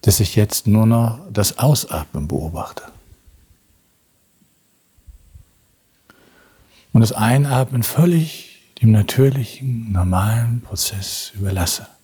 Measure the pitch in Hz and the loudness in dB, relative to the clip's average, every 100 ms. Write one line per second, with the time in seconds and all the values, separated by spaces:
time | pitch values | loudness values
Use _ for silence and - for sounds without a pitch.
0 | - - 107 - 104 - - 104 110 117 | 2 2 0 2 0 0 2 4 4 4
1 | 117 113 - - - - 131 147 - - | 0 -4 -8 -4 -2 0 2 2 0 -8
2 | 80 - 73 69 78 80 - - - - | -8 -8 -6 -6 -6 -10 -12 -14 -20 -20
3 | _ - _ _ _ _ _ _ _ _ | _ -20 _ _ _ _ _ _ _ _
4 | _ _ _ _ _ _ _ _ _ _ | _ _ _ _ _ _ _ _ _ _
5 | - - _ - _ _ _ _ _ _ | -20 -20 _ -20 _ _ _ _ _ _
6 | _ - _ _ _ _ _ _ _ - | _ -20 _ _ _ _ _ _ _ 2
7 | 113 - 110 131 143 127 131 123 110 - | 2 2 2 2 2 0 0 -2 -4 2
8 | 175 170 160 - - - _ - 113 110 | 4 4 0 -6 -20 -20 _ 0 4 4
9 | 101 - 135 135 120 - 131 117 110 92 | 2 2 2 2 -6 -8 -6 -6 -2 -2
10 | 90 92 101 113 117 120 - 98 - 104 | 0 0 0 0 0 -2 -6 -8 -8 -8
11 | 95 - - 101 98 95 90 - - _ | -10 -10 -12 -8 -4 -2 -2 -4 -10 _